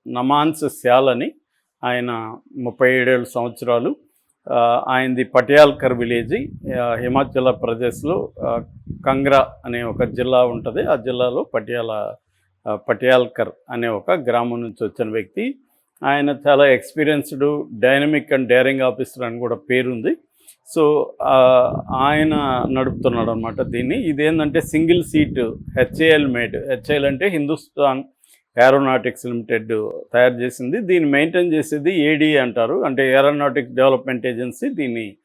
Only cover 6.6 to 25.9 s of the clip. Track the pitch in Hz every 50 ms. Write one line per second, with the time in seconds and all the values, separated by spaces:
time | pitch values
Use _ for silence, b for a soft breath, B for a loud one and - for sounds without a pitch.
6.6 | - 139 131 123 120 120 117 117 123 123 127 135 139 127 - 135 127 127 120 -
7.6 | - 117 117 117 123 120 113 - - 147 180 202 - - - - - 135 117 117
8.6 | - - - - - - - - - 139 135 135 139 139 139 135 131 - - -
9.6 | _ 123 120 120 120 117 104 - 127 113 104 120 123 127 131 123 123 123 120 113
10.6 | - 120 110 165 - - - 131 110 127 127 123 123 123 123 147 - - - 120
11.6 | 107 107 120 120 117 113 110 107 104 104 104 - _ _ _ _ _ _ _ _
12.6 | _ 113 107 104 - - 117 107 131 127 131 127 123 117 - - 113 - - _
13.6 | _ _ 123 120 120 117 110 98 95 - 185 175 131 120 120 120 120 120 120 120
14.6 | 120 113 104 _ 117 101 - - 117 110 110 113 101 - _ 190 220 254 277 -
15.6 | _ _ _ _ _ _ _ _ 156 139 143 143 143 147 143 143 - 143 143 135
16.6 | 143 139 131 120 - - - 156 151 147 151 147 139 - 151 135 139 147 147 147
17.6 | 147 - - 107 117 127 135 139 147 151 151 147 - - 143 135 131 113 123 127
18.6 | 127 131 135 135 131 127 123 131 131 - - 127 123 117 117 117 123 117 117 101
19.6 | - - 123 127 123 127 127 113 113 175 330 - _ _ b b b b b b
20.6 | _ - - 165 156 147 151 143 - - - _ - 139 139 131 127 127 131 123
21.6 | 127 - - 117 - - 131 131 135 143 151 151 156 156 151 151 143 135 127 123
22.6 | - - 131 131 131 131 127 127 - 131 120 117 113 113 113 113 113 113 117 131
23.6 | 127 120 - 117 123 127 170 262 240 165 151 139 151 156 165 160 151 147 135 165
24.6 | - - - 156 165 165 175 180 160 - - 156 151 - 151 135 120 110 - -
25.6 | - - - 131 127 127